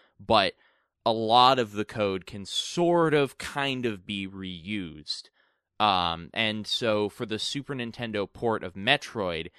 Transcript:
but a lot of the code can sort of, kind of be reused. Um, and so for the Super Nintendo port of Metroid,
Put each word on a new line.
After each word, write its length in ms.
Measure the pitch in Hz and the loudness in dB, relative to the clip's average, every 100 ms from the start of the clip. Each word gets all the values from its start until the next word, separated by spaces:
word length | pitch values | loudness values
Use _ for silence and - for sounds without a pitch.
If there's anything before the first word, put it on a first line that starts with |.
| _ - | _ -10
but 340 | 101 110 95 - _ _ _ _ 117 | 2 4 4 -2 _ _ _ _ -2
a 60 | |
lot 480 | 113 110 120 127 131 | 0 6 8 8 6
of 140 | 110 | 2
the 100 | 101 | -4
code 420 | 104 113 101 95 - | -6 0 0 0 -6
can 200 | 101 95 | -12 -8
sort 680 | - - - 175 175 160 | -6 -4 0 2 4 4
of, 240 | 147 139 - | 4 2 -2
kind 480 | - 143 139 127 120 | -8 -4 -2 -2 -2
of 200 | 101 98 | -2 -4
be 200 | 101 95 | -6 -6
reused. 1000 | 95 95 87 85 104 85 76 76 - - _ _ _ _ - | -8 -10 -8 -6 -6 -6 -10 -10 -12 -14 _ _ _ _ 0
Um, 520 | 104 92 85 85 85 | 2 4 0 -2 -6
and 320 | - 110 107 101 | -2 -2 -2 -4
so 440 | - 120 107 104 | -2 0 0 0
for 160 | - 117 | -4 -6
the 140 | 110 | -4
Super 360 | - 143 135 135 | -4 -6 -8 -8
Nintendo 500 | 117 - 120 104 95 | -8 -8 -6 -4 -6
port 320 | - 120 107 | -4 -2 -2
of 120 | 92 92 | -4 -4
Metroid, 760 | 104 143 - 117 92 80 85 | 0 0 0 -6 -4 -4 -8